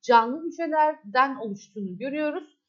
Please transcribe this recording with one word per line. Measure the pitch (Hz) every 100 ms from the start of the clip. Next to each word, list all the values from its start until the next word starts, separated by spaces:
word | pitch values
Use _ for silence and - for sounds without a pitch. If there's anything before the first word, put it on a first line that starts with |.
canlı | - 233 233 294 320
hücrelerden | - 330 311 302 311 208 247 277 269
oluştuğunu | 233 202 - 220 196 180
görüyoruz. | 254 294 302 311 - _